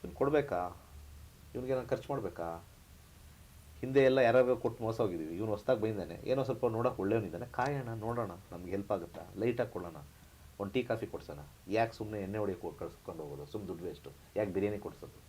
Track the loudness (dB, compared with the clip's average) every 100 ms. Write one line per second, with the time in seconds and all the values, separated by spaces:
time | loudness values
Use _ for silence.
0 | -12 0 4 4 2 -2 -2 -6 -18 -18
1 | -18 -18 -20 -20 -10 -6 0 -2 0 -4
2 | -2 -4 -4 -4 -6 -6 -12 -20 -20 -20
3 | -20 -20 -20 -20 -20 -20 -20 -10 4 8
4 | 8 10 8 8 8 6 2 0 -2 2
5 | 0 0 -4 -2 -2 -2 2 2 2 0
6 | -4 -6 0 0 2 0 0 2 0 2
7 | 2 2 2 -6 -6 -2 0 0 -4 -6
8 | -4 -2 -4 -6 -12 -12 -4 -4 0 -2
9 | -2 -12 -12 -2 0 0 -2 -4 -8 -10
10 | -16 -20 -20 -20 -20 -6 -2 0 0 -2
11 | -4 -8 -10 -12 -14 -18 -2 2 2 0
12 | -6 -4 -4 -2 -2 -2 -6 -8 -10 -10
13 | -12 -10 -10 -10 -10 -8 -8 -8 -8 -10
14 | -14 -18 -8 -2 0 0 0 -2 -8 -10
15 | -16 -16